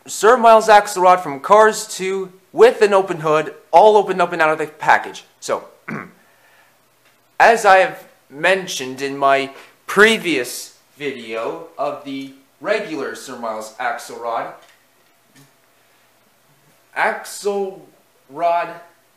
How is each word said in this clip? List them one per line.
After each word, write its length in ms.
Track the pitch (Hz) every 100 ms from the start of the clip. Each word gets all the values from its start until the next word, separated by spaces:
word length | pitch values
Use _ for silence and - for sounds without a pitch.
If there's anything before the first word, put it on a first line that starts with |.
| -
Sir 300 | - 208 247
Miles 320 | 226 220 214
Axelrod 500 | 208 208 185 185 180
from 220 | 156 135
Cars 480 | - 208 220 214 -
Two 440 | - 190 196 185 _ _
with 280 | 156 233 -
an 140 | 208
open 260 | 196 185 165
hood, 340 | 156 156 151 - -
all 240 | 165 214 208
opened 260 | 185 185
up 100 | 175
and 80 | 170
out 100 | 156
of 80 | 156
the 100 | 151
package. 560 | - 151 - 98 - - _
So, 260 | - 101 - _ -
<clears throat> 1500 | 147 95 _ _ _ _ _ _ _ _ _ _ _ _ -
as 240 | 185 226
I 140 | 208 190
have 280 | 175 - - _ _
mentioned 720 | 139 170 190 180 - 131 131
in 160 | 139 139
my 340 | 139 139 135 - - _ -
previous 920 | 190 220 220 170 135 120 - - _ _ -
video 720 | 143 120 110 110 120 165 - -
of 280 | 143 -
the 300 | 139 135 135 - _ _
regular 560 | 165 214 180 143 117 110
Sir 200 | - 120
Miles 380 | 113 110 - -
Axelrod, 720 | 123 117 - 117 117 117 - - _ _ _ _ _ _ _ _ 143 _ _ _ _ _ _ _ _ _ _ _ _ _ _ 143
Axelrod, 1800 | 196 220 - - 202 202 190 180 - _ _ _ _ 143 170 170 165 - - _ _